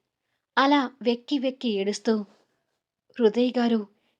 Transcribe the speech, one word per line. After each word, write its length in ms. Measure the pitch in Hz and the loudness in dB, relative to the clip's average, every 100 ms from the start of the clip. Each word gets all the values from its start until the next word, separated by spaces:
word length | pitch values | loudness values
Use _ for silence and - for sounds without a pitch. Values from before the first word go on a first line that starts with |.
| _ _ _ _ _ - | _ _ _ _ _ 0
అలా 220 | 269 285 247 - | 2 2 0 -4
వెక్కి 360 | 220 240 - 294 | -4 -4 -2 -2
వెక్కి 300 | 262 262 247 | -2 -4 -4
ఏడుస్తూ, 440 | 202 196 208 - 214 202 _ _ _ _ _ _ _ _ - | -2 -2 -4 -2 -2 -2 _ _ _ _ _ _ _ _ 0
"హృదయ్ 340 | 220 226 247 | 0 2 -2
గారు 280 | 247 233 226 202 _ _ | 0 0 0 -4 _ _